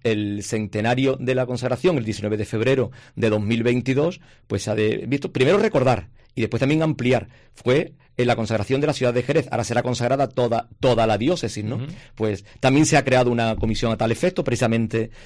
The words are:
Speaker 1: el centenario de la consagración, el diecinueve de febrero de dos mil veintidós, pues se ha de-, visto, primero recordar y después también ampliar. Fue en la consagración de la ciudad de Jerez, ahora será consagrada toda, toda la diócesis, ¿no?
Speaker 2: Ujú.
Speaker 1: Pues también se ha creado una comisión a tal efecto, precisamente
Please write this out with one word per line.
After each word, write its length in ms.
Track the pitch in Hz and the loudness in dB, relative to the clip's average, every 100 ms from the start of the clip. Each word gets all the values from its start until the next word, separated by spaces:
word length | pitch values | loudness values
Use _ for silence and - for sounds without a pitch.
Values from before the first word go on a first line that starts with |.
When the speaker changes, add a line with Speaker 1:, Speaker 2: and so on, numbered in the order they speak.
Speaker 1:
el 380 | 117 107 104 104 | -2 -2 -2 -6
centenario 720 | 98 113 104 107 110 127 135 131 | -4 -4 -4 -2 0 2 2 0
de 180 | 123 | -2
la 100 | 127 | -2
consagración, 540 | 123 123 123 123 185 151 | -2 -2 -4 0 0 0
el 60 | |
diecinueve 320 | 110 101 104 107 | -2 -4 -4 -4
de 80 | |
febrero 480 | 101 110 120 135 117 - - | -4 -2 0 0 -2 -6 -14
de 160 | - 113 | -2 0
dos 120 | 107 | 0
mil 200 | 104 117 | 0 0
veintidós, 580 | 120 123 123 131 165 180 - - - | 0 0 0 0 -2 -4 -16 -20 -6
pues 160 | 101 | -6
se 80 | - | -2
ha 40 | |
de-, 300 | 110 107 110 117 | 0 0 0 -2
visto, 260 | 139 - | -4 -2
primero 260 | 131 131 202 | 0 2 4
recordar 500 | 214 139 127 107 - - - | 2 2 2 0 -2 -20 -12
y 80 | - | -4
después 180 | 107 117 | -2 0
también 220 | 135 156 | 0 0
ampliar. 460 | 160 139 120 123 - - _ | 0 0 0 0 -2 -18 _
Fue 400 | - 120 143 - - _ - | -6 0 2 0 -8 _ -2
en 80 | 120 | 0
la 100 | 113 | 0
consagración 440 | 110 110 101 135 | 0 -2 0 0
de 60 | 151 | 0
la 80 | |
ciudad 180 | 135 123 | 0 0
de 100 | 123 | 0
Jerez, 240 | 127 147 131 | 0 0 0
ahora 140 | 110 | -4
será 180 | 110 120 | -2 -2
consagrada 440 | 127 120 120 139 113 | -2 -2 0 0 0
toda, 400 | - 120 113 - - | 0 0 0 -4 0
toda 260 | 131 113 110 | 2 4 4
la 120 | 104 | 2
diócesis, 440 | 131 175 107 107 | 0 0 -4 -6
¿no? 140 | 107 113 | -6 -6
Speaker 2:
Ujú. 100 | 143 - - | -8 -12 -14
Speaker 1:
Pues 320 | - 110 95 - - | -4 -4 -4 -8 0
también 260 | 127 139 147 | 2 4 6
se 100 | 151 | 4
ha 80 | |
creado 260 | 135 127 120 | 4 2 2
una 260 | 120 113 110 | 2 0 0
comisión 360 | 113 107 117 | -2 0 -2
a 60 | 110 | 0
tal 120 | 113 | 0
efecto, 320 | 117 180 180 | 0 -2 0
precisamente 680 | 147 117 120 113 110 113 110 - | -2 0 0 0 0 -2 -4 -10